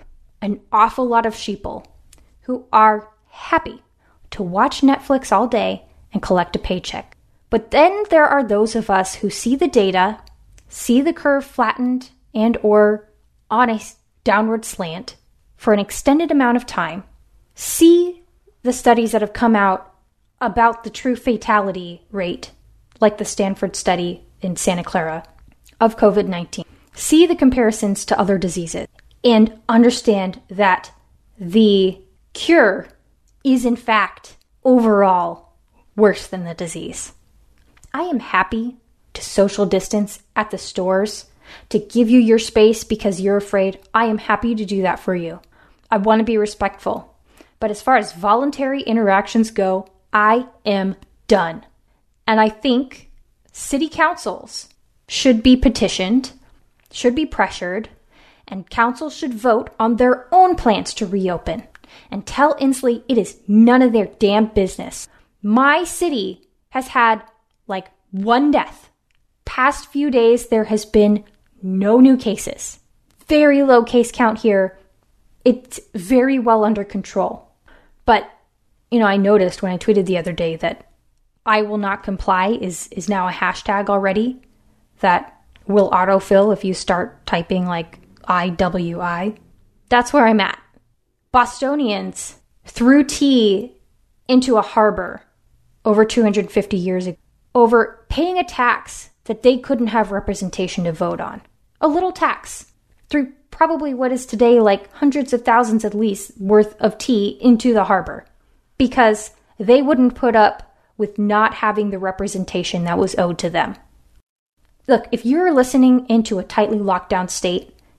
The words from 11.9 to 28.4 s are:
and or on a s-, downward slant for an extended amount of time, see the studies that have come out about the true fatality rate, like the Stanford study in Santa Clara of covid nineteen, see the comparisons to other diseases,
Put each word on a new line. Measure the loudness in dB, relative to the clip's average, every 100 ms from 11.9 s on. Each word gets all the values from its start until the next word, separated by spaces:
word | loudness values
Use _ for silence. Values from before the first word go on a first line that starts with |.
| -4 -8 _ _
and | -2 0 0
or | 2 4 4 2 -6 _ _ _ -6
on | 0 0
a | -2
s-, | -8 -20 _ _ 0
downward | 0 0 -4 -8
slant | -10 -10 -10 -14 -20 _ _ _ _
for | 0
an | 0
extended | 0 -4 0 0 2
amount | 0 2 0
of | -4
time, | -8 -8 -8 -16 _ _ _ _
see | -16 -8 4 6 6 2 -6 _ _ _ _
the | -6
studies | 0 2 2 2
that | 0
have | -2
come | -2 2 2
out | 2 0 -6 _ _ _ _ -8
about | -6 2 0 0
the | -10
true | -8 -6 -4
fatality | -2 -4 0 -2 -2 -6 -12 -16 _
rate, | -8 -8 -8 -14 _ _ _ _ 0
like | 0 0
the |
Stanford | -8 -6 -4 -4 -8 -6
study | -4 -4 -4 -10 _ _
in | -10 -6
Santa | -4 -4
Clara | -4 -4 -4 -8 -12 _ _ _ _ -2
of | -2 2
covid | 2 2 -2
nineteen, | -6 -10 -14 -16 _ _
see | -12 2 4 4
the | 4
comparisons | 2 4 0 0 -4 -4
to | -2 -2
other | 0
diseases, | 0